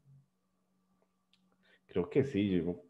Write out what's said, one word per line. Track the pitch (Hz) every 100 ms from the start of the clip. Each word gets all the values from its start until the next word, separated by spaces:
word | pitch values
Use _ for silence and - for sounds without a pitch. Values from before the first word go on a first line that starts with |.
| _ - _ _ _ _ _ _ _ _ _ _ _ _ _ _ _ _ _
Creo | 98 87
que | 143
sí, | 135 98 101
yo | 92 82 87 -